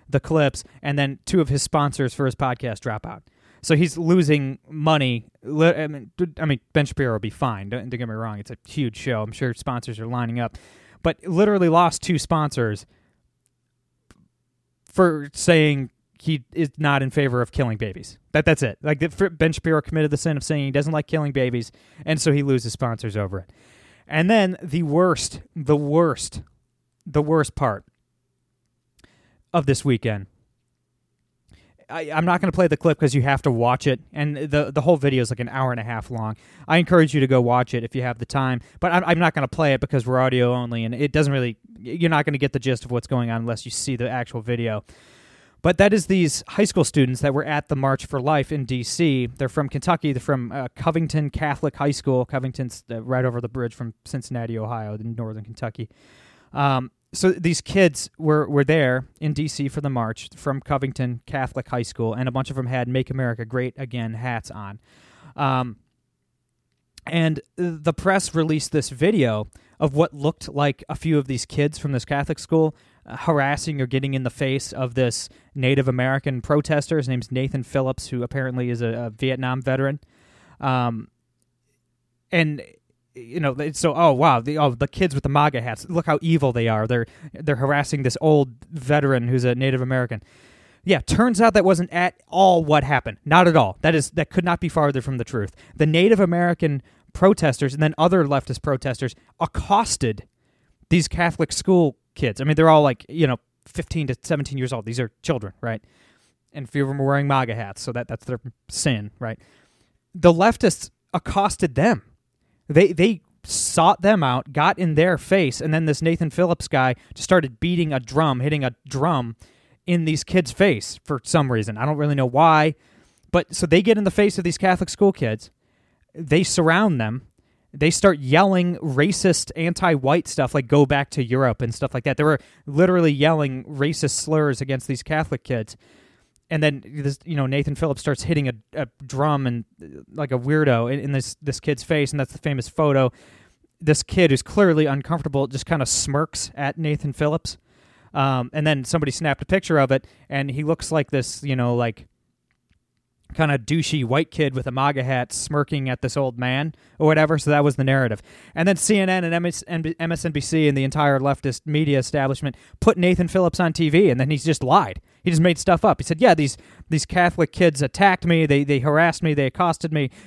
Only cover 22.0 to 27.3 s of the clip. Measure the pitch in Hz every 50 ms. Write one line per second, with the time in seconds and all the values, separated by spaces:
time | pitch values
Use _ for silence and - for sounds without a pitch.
22 | 147 156 160 143 - 160 143 147 139 139 135 123 110 113 - - 135 117 113 -
23 | - 110 98 107 101 92 98 92 92 - _ _ _ _ _ _ _ _ _ _
24 | _ - 151 156 170 190 226 214 196 185 180 - - 151 143 175 165 143 147 170
25 | 185 185 151 - - - - - - _ - 165 139 139 151 147 147 143 151 165
26 | 170 156 123 - - - - - - _ _ _ _ _ _ _ _ _ _ _
27 | - 156 135 151 151 147